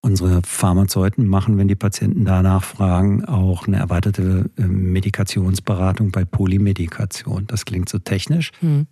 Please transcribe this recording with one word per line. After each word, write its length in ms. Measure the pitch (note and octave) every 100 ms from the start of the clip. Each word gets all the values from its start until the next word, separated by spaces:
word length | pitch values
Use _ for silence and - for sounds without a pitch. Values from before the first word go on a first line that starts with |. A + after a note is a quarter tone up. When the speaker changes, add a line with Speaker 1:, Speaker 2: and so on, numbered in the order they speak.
Speaker 1:
Unsere 420 | A#2+ F#2+ F2+ F2+ F2
Pharmazeuten 800 | - F#2+ F2+ G2 - F#2+ G#2+ A2
machen, 320 | F#2+ F#2+ G2+
wenn 80 | G2
die 80 |
Patienten 500 | G2 G2+ - G2+ -
danach 380 | F#2+ F#2 F#2 F#2+
fragen, 640 | - - G2 F2+ G2 G2+
auch 420 | G#3+ B2 F#2 F2+ -
eine 120 | G2
erweiterte, 680 | F#2+ F2 G2 F#2+ F#2 F#2 - -
äh, 60 |
Medikationsberatung 1500 | F#2 F#2+ F#2 F#2 G2 - F#2+ - F#2 F#2+ - F#2+ F#2 F#2 G#2
bei 120 | F#2
Polymedikation. 1200 | F#2 - F#2+ F#2+ G2+ G2 E2+ - G#2 - - F#2+ G#2
Das 160 | A2
klingt 240 | - F#2 F#2
so 100 | G#2
technisch. 540 | - G2 - D#3+ D#3 -
Speaker 2:
Mhm. 260 | E3+ C#3+ D3+